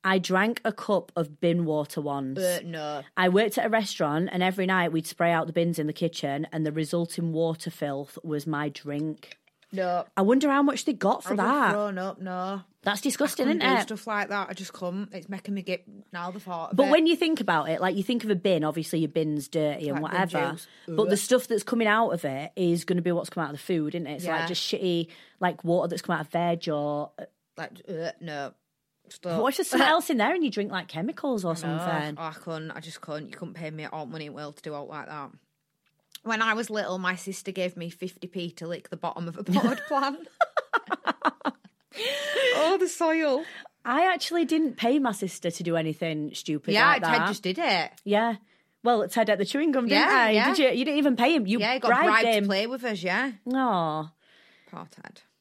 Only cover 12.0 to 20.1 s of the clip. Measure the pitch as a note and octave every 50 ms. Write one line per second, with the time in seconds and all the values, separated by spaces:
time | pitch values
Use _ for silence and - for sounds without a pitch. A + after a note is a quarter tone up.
12 | F#3 F#3+ - - F#3+ F#3 F#3 F3+ F#3 F#3+ G3 G3 F3+ _ _ _ - G3+ G#3 G3+
13 | - C#4+ - - C#4 D4 - - C4 C4+ D#4+ F4 C4+ C4 C4 A#3 G3 - A3 G#3
14 | - A#3 G#3+ G#3 G3 - G3+ G3+ F#3+ - G3 F#3 F#3+ - - - F#3 F3 F3 G3
15 | G#3 G3+ - F#3 D#3+ - G3 F#3+ _ - G3+ G3 F3+ F#3+ F#3 F3+ _ - G3+ G3+
16 | - _ - F3 F3 F3+ F3+ G#3 - F#3 F3 E3 E3 - - F#3 C#4 C#4+ D4 E4+
17 | D#4+ E4 E4+ - F4 D#4+ D#4+ - G#3+ G3+ E3+ D#3 D3 E3 E3 - F3+ F#3+ F3 G3+
18 | F#3+ - B3 A#3 A3 G#3+ G#3 F3 F3 G3+ F3+ D#3 D3+ D#3 D#3 E3 D#3 - - E3
19 | D#3+ D3+ - E3 D#3+ D#3 D3+ D3 C3+ - - E3 D3+ D3+ C#3+ - D#3 D3 C#3 D3
20 | D#3 D#3